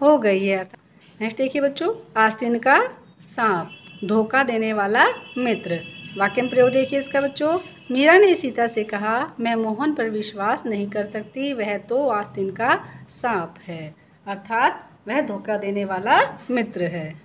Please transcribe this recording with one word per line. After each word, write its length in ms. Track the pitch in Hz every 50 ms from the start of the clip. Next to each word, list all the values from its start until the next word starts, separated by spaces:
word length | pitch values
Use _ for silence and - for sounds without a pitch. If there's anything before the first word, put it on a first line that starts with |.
हो 160 | 277 294 302 277
गई 280 | 226 208 196 196 196
है। 240 | 196 196 185 185 185 - - _ _ _ _ _ _ _ -
Next 160 | 214 226 220 -
देखिए 240 | 262 262 269 294
बच्चों, 340 | 277 277 277 - 330 370 453 - - - - 220
आस्तीन 420 | 220 220 214 - 247 233 233 226
का 280 | 226 262 277 359 480 508 - - - - - -
सांप, 500 | - - - - 233 220 190 170 160 - - - - - - - 208
धोखा 380 | 185 214 220 214 220 254 262 269
देने 300 | 247 233 220 220 220 220
वाला 320 | 208 202 196 214 247 311 480 480 - - - - 247
मित्र। 420 | 254 240 220 - - 180 170 160 147 - - - - - - 196
वाक्य 240 | 196 202 196 -
में 100 | 247 254
प्रयोग 180 | 247 254 247 254
देखिए 300 | 247 269 262 262 269 277
इसका 220 | 269 - - 277
बच्चों, 380 | 277 277 277 - 294 302 330 359 - - - - - -
मीरा 260 | 247 254 277 302 339 381
ने 180 | 415 381 349
सीता 320 | - - 262 220 240 233 233
से 160 | 233 220 214
कहा, 480 | 220 214 202 208 214 226 240 285 320 - -
"मैं 160 | 233 233 233
मोहन 380 | 226 220 214 214 208 285 311 294
पर 160 | 262 233 226
विश्वास 560 | 214 214 208 - - 202 196 214 240 - -
नहीं 240 | 240 214 202 202 202
कर 140 | 202 214 208
सकती, 500 | 208 - 220 214 - - 262 277 285 277
वह 240 | 233 208 208 208 196
तो 300 | 202 - 233 262 294 269
आस्तीन 420 | 220 208 202 - - 202 196 190
का 340 | 185 196 226 254 320 - - - - - - -
सांप 460 | - - - 240 226 185 170 165 - - - -
है।" 280 | 170 160 156 151 - _ _ _ _ _ _ 202
अर्थात 640 | 202 190 202 - 226 226 262 320 359 - - - - _ - 208
वह 140 | 226 285
धोखा 360 | 302 214 208 196 196 - 214 202
देने 280 | 202 196 202 202 202
वाला 540 | 190 190 185 190 226 294 370 539 539 - - - -
मित्र 320 | 247 247 226 226 - 185 175
है। 320 | 170 170 170 156 156 151 - -